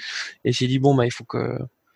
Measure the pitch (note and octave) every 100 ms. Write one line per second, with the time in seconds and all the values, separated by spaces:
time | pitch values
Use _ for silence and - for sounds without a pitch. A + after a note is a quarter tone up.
0 | - - - - - B2 B2+ C3+ C#3 C3
1 | A#2+ - A#2+ A#2 A#2 B2 C3 _ _